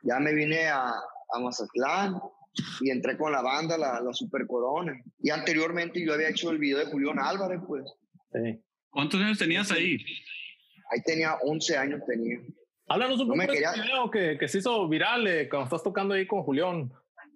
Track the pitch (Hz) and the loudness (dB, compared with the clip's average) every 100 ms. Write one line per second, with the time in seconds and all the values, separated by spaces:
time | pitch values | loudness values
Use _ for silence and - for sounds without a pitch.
0 | 123 127 151 151 151 160 160 139 123 113 | 0 2 2 2 2 2 2 2 0 -2
1 | - - - 120 123 120 104 117 135 175 | -6 -12 -6 -2 -2 -4 -4 0 2 2
2 | 202 180 - - - - - - 135 127 | 0 -2 -8 -14 -14 -8 -8 -2 0 0
3 | 120 123 156 143 123 143 160 165 143 120 | 0 0 0 2 2 0 0 0 0 0
4 | 123 120 - 135 120 123 123 156 175 131 | -2 -4 -4 -4 -2 0 0 0 -2 -6
5 | - - 139 151 - 156 160 170 170 170 | -12 -6 -2 0 2 2 2 0 -2 -2
6 | 160 151 156 151 170 160 147 139 156 147 | 0 2 2 0 0 0 2 2 0 0
7 | 143 139 143 196 190 180 180 143 131 - | 0 0 0 0 -2 -4 -4 -6 -8 -16
8 | _ - _ 117 113 110 _ _ _ 135 | _ -20 _ -4 -2 -4 _ _ _ -2
9 | 147 190 208 208 175 175 196 170 180 120 | 0 2 2 2 2 2 2 2 2 0
10 | - - - - - - _ - - - | -4 -14 -14 -14 -16 -20 _ -20 -6 -4
11 | - 160 160 156 139 156 156 147 139 147 | 0 0 2 2 0 0 2 2 2 -2
12 | - 117 117 120 - - _ _ - 175 | -2 -2 -2 -4 -8 -20 _ _ -2 2
13 | 254 254 247 170 185 165 160 208 226 262 | 2 2 2 2 2 2 2 0 0 0
14 | 240 220 170 143 143 190 247 233 175 156 | 0 2 0 0 0 0 0 2 2 2
15 | 190 240 214 165 139 143 127 165 190 190 | 2 2 2 2 0 -2 -2 -2 -2 0
16 | 196 196 190 202 147 139 180 170 127 - | 2 2 0 0 2 2 2 0 -4 -8
17 | _ - - | _ -20 -20